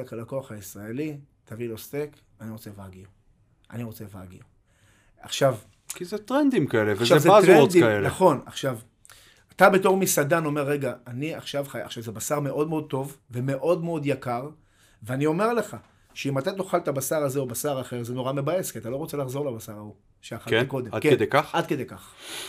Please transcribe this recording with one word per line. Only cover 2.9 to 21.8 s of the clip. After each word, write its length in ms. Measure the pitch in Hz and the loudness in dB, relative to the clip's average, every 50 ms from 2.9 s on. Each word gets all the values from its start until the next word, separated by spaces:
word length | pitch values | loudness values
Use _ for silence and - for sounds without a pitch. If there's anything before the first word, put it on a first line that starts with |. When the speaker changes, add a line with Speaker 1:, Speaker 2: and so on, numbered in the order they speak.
| 92 92 98 101 _ _ _ _ _ _ _ _ _ _ _ - | -18 -20 -20 -20 _ _ _ _ _ _ _ _ _ _ _ -16
Speaker 1:
אני 120 | - 117 120 | -12 -12 -12
רוצה 220 | 113 107 - 110 | -12 -12 -14 -16
וגיו. 340 | 95 101 98 95 90 92 - - _ _ _ _ _ _ _ _ _ _ _ _ _ _ _ | -16 -16 -16 -16 -18 -20 -20 -20 _ _ _ _ _ _ _ _ _ _ _ _ _ _ _
עכשיו 360 | - - - - 143 135 120 101 - _ _ _ _ - - | -14 -8 -2 2 2 2 2 0 -8 _ _ _ _ -16 -14
Speaker 2:
כי 100 | - 180 | -12 -10
זה 120 | 175 214 202 | -10 -10 -10
טרנדים 500 | 214 - 254 285 302 277 247 202 147 110 | -6 -2 2 2 4 4 4 2 2 2
כאלה, 240 | - 110 107 104 104 92 | 2 2 4 2 2 2
וזה 180 | 120 117 175 | 4 6 6
Speaker 1:
עכשיו 40 | 151 | 6
זה 100 | 139 170 | 8 8
Speaker 2:
buzzwords 160 | 196 214 196 | 8 10 10
Speaker 1:
טרנדים, 360 | 180 180 156 139 107 - - | 10 10 10 10 8 8 6
Speaker 2:
כאלה. 260 | 117 113 104 104 123 139 | 6 6 4 2 0 0
Speaker 1:
נכון. 340 | - - 185 175 139 117 - | 2 4 4 4 4 4 -2
עכשיו, 320 | - - - - 135 127 110 - _ _ _ _ - - - - _ _ _ _ _ _ | -10 -10 -6 -4 -4 -4 -6 -10 _ _ _ _ -20 -20 -20 -20 _ _ _ _ _ _
אתה 140 | - 185 196 | 6 6 6
בתור 280 | 190 190 196 196 190 190 | 6 6 4 4 4 4
מסעדן 480 | 185 180 - - 143 139 170 165 165 | 2 2 2 2 2 2 2 0 0
אומר, 160 | 147 147 147 139 | 0 -2 -2 -2
"רגע, 300 | 139 147 143 135 120 113 - - - | 0 -2 -2 -2 -4 -6 -8 -12 -12
אני 280 | 117 127 147 160 156 | -10 -8 -8 -8 -8
עכשיו 300 | - - - - 143 143 139 | -10 -10 -8 -6 -6 -6 -6
חי-," 140 | - 117 | -8 -12
עכשיו, 220 | - - - 120 110 | -10 -10 -12 -12 -10
זה 80 | 113 | -10
בשר 280 | 101 - - - 151 147 | -10 -8 -6 -4 -2 -2
מאוד 300 | 147 139 - 139 151 160 | -2 -2 -2 -2 -2 -2
מאוד 180 | 160 156 147 - | -2 -4 -4 -4
טוב, 280 | - 131 135 147 - - _ - | -6 -6 -6 -6 -12 -18 _ -12
ומאוד 520 | 117 123 127 135 139 135 135 160 180 170 165 | -8 -6 -4 -4 -4 -2 0 0 0 0 -2
מאוד 220 | 170 170 156 147 | -4 -6 -4 -2
יקר, 440 | 139 131 131 - 127 120 120 135 151 151 _ _ _ _ _ _ _ _ _ 113 | -2 -4 -4 -4 -6 -6 -6 -8 -10 -16 _ _ _ _ _ _ _ _ _ -12
ואני 220 | 107 127 135 143 | -8 -4 -2 0
אומר 280 | 156 156 180 208 233 240 | 0 0 0 0 0 0
לך, 240 | 226 - - - 101 - _ _ _ _ _ - | 0 -2 -4 -8 -16 -18 _ _ _ _ _ -12
שאם 240 | - - 139 139 135 | -8 -4 -2 -2 -2
אתה 140 | 135 190 | -2 -2
תאכל 260 | 202 196 180 - - 175 | -4 -6 -4 -2 -2 -2
את 100 | 170 156 | 0 -2
הבשר 300 | 139 135 - - 160 156 147 | -4 -4 -2 -2 -2 0 0
הזה 160 | 135 127 143 | 0 0 -2
או 60 | 135 123 | -4 -4
בשר 300 | 113 - - 147 139 131 | -4 -4 -4 -4 -2 -4
אחר, 220 | 120 - 123 120 120 | -6 -6 -8 -8 -6
זה 100 | 113 123 | -6 -6
נורא 180 | 131 123 131 135 | -4 -4 -2 -2
מבאס, 380 | 143 139 151 170 185 180 - | -2 -2 -2 -2 -2 -2 -4
כי 80 | - 113 | -8 -10
אתה 100 | - 117 | -8 -8
לא 60 | 131 | -6
רוצה 220 | 139 160 156 - 147 | -6 -8 -6 -6 -6
לחזור 280 | 180 127 127 143 147 139 | -6 -4 -4 -6 -4 -6
לבשר 220 | 117 110 - - 104 | -6 -8 -10 -14 -14
ההוא 180 | 104 104 107 104 _ _ _ _ _ | -14 -14 -16 -16 _ _ _ _ _
שאכלת 280 | - - - - - - 113 | -16 -14 -14 -10 -4 0 2
Speaker 2:
כן? 120 | 113 123 139 | 2 2 0
Speaker 1:
קודם. 200 | 135 131 120 110 113 | -2 -6 -6 -6 -4
Speaker 2:
עד 80 | 110 | 0
Speaker 1:
כן, 80 | 104 151 | 2 4
Speaker 2:
כדי 180 | 135 113 107 - | 4 4 4 2
כך? 280 | - 143 151 - - | 2 2 0 0 -2
Speaker 1:
עד 100 | 165 - - | -2 -2 -2
כדי 180 | 165 123 | -4 -6